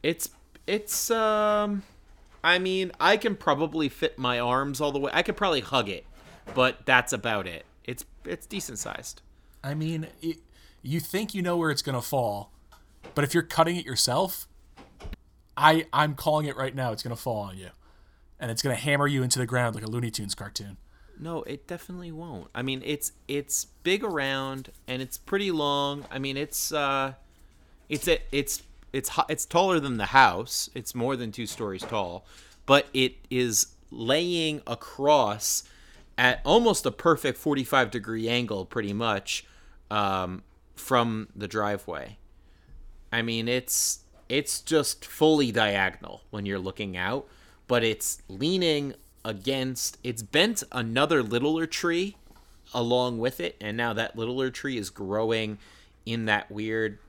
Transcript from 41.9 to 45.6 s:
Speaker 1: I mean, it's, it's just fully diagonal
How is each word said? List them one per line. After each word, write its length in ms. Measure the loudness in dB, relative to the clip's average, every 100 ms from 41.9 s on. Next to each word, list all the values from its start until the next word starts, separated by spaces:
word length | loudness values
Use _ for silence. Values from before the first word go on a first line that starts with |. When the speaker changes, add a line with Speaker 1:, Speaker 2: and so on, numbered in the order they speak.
| -10 -10 -16 -20 -20 -20 -20 -20 -20 -20 -20 -4
Speaker 1:
I 100 | -2
mean, 260 | 0 -2 0
it's, 520 | -2 0 -2 -2 -4 -10 -20 -2
it's 320 | -2 0 -6
just 440 | 2 2 2 -4
fully 460 | -12 4 6 6 4
diagonal 720 | 4